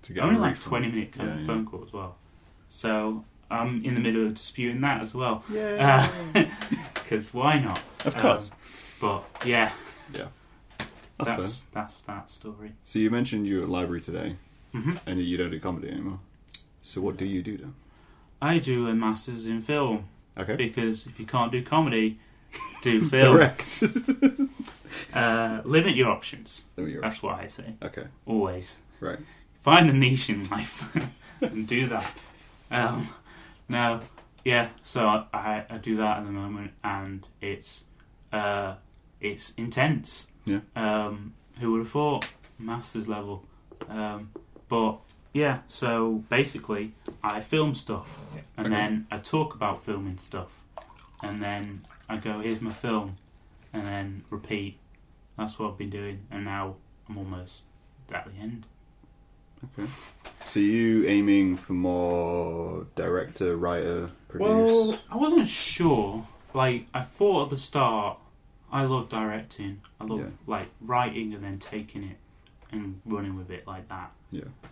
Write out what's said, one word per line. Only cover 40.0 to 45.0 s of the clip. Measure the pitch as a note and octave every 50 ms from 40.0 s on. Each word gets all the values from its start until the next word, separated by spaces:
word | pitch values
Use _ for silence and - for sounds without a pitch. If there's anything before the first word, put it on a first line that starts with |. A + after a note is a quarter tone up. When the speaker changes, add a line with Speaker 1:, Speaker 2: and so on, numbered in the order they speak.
| - - - - - - - - -
Speaker 1:
Yeah. | G#2 G2 G2+ G2+ - -
Speaker 2:
Um, | A#2 A2 G#2+ G#2+ G#2+ G#2 G2+ G#2 G#2 G#2 G#2+ - - _ - - B2
who | A#2+ A2+
would | A2+ A2+
have | A2+ A#2
thought? | - D3 D3+ D3 C#3 - - - - - - - - -
Master's | A2 A2+ A#2 A#2 A#2 - - A2+ G#2+ A2+
level. | G#2+ G#2 G#2 G2+ G2+ G2 - - - - - - - - - -
Um, | A2 A2 G#2+ G#2+ G#2 G#2 G#2+ G#2+ - - - - - - - -
but | A#2 A#2 A2 A2 A2 -